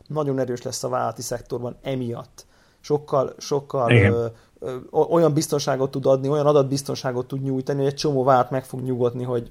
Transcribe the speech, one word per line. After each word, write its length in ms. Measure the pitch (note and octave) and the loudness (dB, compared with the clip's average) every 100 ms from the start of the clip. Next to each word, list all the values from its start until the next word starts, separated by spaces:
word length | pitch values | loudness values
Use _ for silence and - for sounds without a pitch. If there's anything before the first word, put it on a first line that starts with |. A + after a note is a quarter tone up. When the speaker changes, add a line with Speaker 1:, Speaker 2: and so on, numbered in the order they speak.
| - | -8
Speaker 1:
nagyon 320 | D3 C#3+ C3+ | -4 -2 0
erős 240 | B2+ A#2+ | -2 -4
lesz 220 | B2 - | -6 -6
a 40 | B2+ | -4
vállalati 340 | B2+ A#2+ A2+ | -2 -4 -6
szektorban 540 | A#2+ A#2+ - B2 A#2+ - | -8 -8 -6 -8 -8 -8
emiatt. 640 | C#3+ C3 A#2+ A#2 B2 - - _ _ _ | -6 -6 -6 -8 -12 -20 -20 _ _ _
Sokkal, 540 | - D3 D3 C#3+ B2+ - | -2 -2 0 0 0 -4
sokkal, 520 | - C#3+ C#3+ C#3 A#2 | -4 -4 -2 -2 4
Speaker 2:
Igen. 220 | B2 A#2+ | 6 6
Speaker 1:
ö, 140 | A#2 A2+ A2+ _ _ | 2 -2 -8 _ _
ö, 160 | - F#2+ - | -10 -10 -2
o-, 240 | - D3 | 0 4
olyan 180 | E3+ D#3+ | 4 4
biztonságot 580 | D3+ D#3+ D3 C#3+ C3 C3 | 2 0 -2 0 -2 -2
tud 160 | C#3 C3+ | 0 2
adni, 220 | C3+ C3+ | 2 2
olyan 180 | D3+ D3 | 2 4
adatbiztonságot 800 | D3 C3+ C#3 C#3 C3 C3+ B2 B2+ | 4 4 -2 -4 -6 -4 -4 -6
tud 160 | C3+ | -6
nyújtani, 360 | C3+ C3 C3 C#3 | -4 -4 -2 -2
hogy 100 | C#3 | -2
egy 60 | |
csomó 300 | C#3 D#3 C3+ | -2 0 2
vállalat 260 | C3 B2+ B2+ | 4 4 4
meg 140 | C3 | -2
fog 160 | - C3 | -6 -6
nyugodni, 440 | B2+ B2 A#2+ B2 | -4 0 0 -2
hogy, 260 | B2 A#2+ A#2+ | -4 -6 -6